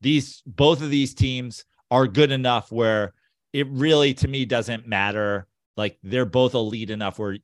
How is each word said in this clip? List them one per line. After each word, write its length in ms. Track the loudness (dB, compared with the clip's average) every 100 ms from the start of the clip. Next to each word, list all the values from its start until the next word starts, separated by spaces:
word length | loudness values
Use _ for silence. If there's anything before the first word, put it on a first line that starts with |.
These, 400 | 0 0 -2 -10 -10
both 360 | 2 4 4
of 80 | 0
these 240 | -2 -2
teams 500 | 0 -2 -2 -8 -14 -20 _ _
are 180 | 2 4
good 240 | 4 2
enough 400 | 2 0 0 -2
where 400 | 0 2 2 -2 -6 _ _ _
it 160 | -4 -4
really, 460 | 0 2 4 4
to 120 | 2 -2
me, 200 | -2 -2
doesn't 420 | -2 -2 -6 -4
matter. 580 | -2 -2 -2 -2 -4 -8 _ _ -6
Like, 220 | -6 -8
they're 220 | -6 -4
both 300 | 0 2 2
elite 360 | 0 -4 -6 -8
enough 280 | -8 -8 -6
where 120 | -8
y-, 60 | -8